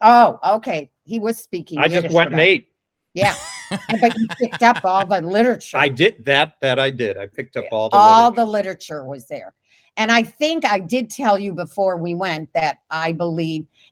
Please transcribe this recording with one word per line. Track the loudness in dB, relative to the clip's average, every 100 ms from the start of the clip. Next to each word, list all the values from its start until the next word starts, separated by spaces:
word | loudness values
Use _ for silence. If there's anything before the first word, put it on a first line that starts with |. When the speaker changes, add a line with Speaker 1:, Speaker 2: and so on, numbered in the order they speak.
Speaker 1:
Oh, | 6 8 6 2 -2 -2
okay. | -2 -8 -8 _
He | -10 -6
was | -4 -6
speaking | -8 -12 -8 -2
Speaker 2:
I | 0
just | 0
Speaker 1:
Yiddish | 0
Speaker 2:
went | 0 2
and | 2
Speaker 1:
about | 2
Speaker 2:
ate. | 2 -2 _ _ _ _
Speaker 1:
Yeah. | -2 -2 -2
Speaker 2:
<laughs> | -10 -16 -10 -8 -6 0
Speaker 1:
But | 0 0
you | -4 -4
picked | -6 2
up | 2 2 0
all | 0 0
the | -2
literature. | 0 0 0 -2 -4 0
Speaker 2:
I | 0
did | 2 0 0 0
that, | 0 0 _
that | -2 0
I | -2
did. | -2 -6 -6
I | -10
picked | -12 -12 -10
up |
Speaker 1:
Yeah. | -6
Speaker 2:
all | -4 2
the | 6
Speaker 1:
All | 6 8 4
Speaker 2:
literature. | 2
Speaker 1:
the | -2
literature | -2 -6 -8 -12 -12 -12
was | -14 -14
there. | -14 -16 _ _ _ _ -4
And | 2
I | 2
think | 0 -2 -2 0 -2
I | -2
did | -2 -4 -4
tell | -4 0 0
you | -2
before | -8 -8 -4 -2 -2
we | -4
went | -4 -4 -6 -6
that | -4 -4 -4 -8
I | -6 -4
believe, | -4 -4 -4 -4 -6 -10 _ _